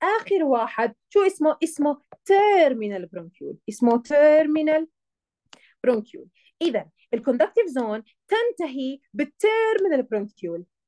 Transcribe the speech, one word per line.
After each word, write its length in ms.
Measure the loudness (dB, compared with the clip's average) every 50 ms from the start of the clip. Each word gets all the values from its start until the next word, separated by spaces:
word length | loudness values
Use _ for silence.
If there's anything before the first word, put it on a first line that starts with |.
| -2
آخر 420 | -2 -2 -2 -2 -2 -2 0 2
واحد 500 | 2 0 0 0 -2 -4 -4 -4 -4 -4 _ _ _
شو 120 | 0 2 2
اسمه؟ 300 | 2 0 0 0 0 0 0 -2
اسمه 360 | -4 -2 -2 -2 -2 -2 -4 _ _ -20 -8 0
تيرمينال 800 | 2 4 4 4 4 4 4 4 4 2 0 -6 -6 -6 -8 -10
برونكيول. 500 | -12 -14 -16 -16 -16 -18 -16 -14 -14 -14 -14 _ -14
اسمه 340 | -6 0 2 2 2 2 0
تيرمينال 840 | 0 2 4 6 6 6 6 4 2 0 -2 0 0 0 0 -2 -4 _ _ _ _ _ _ _ _ _ _ _ _ -20 -20 _ _ _ _ -2
برونكيول. 420 | -2 -2 -2 -2 _ -14 -20 -20 -20 _ _ _ _ _ -4 -4
إذا 240 | -2 -2 -4 -6 -8 _ _ _ _ -8
الكوندكتيف 520 | -6 -2 -2 0 0 0 0 0 -2 -2
زون 360 | -2 -2 -4 -4 -4 -6 -8 -10 _ _ _ _ -4
تنتهي 680 | -2 0 0 -2 -4 -4 -6 -8 -6 -6 -8 -8 -8 -10 _ _ -8
بالتيرمينال 880 | -8 -8 -8 _ -2 0 0 2 2 0 0 0 0 0 0 0 0 -2
برونكيول. 640 | -2 -4 -6 -6 -6 _ _ -12 -10 -10 -10 -12 _ _ _ _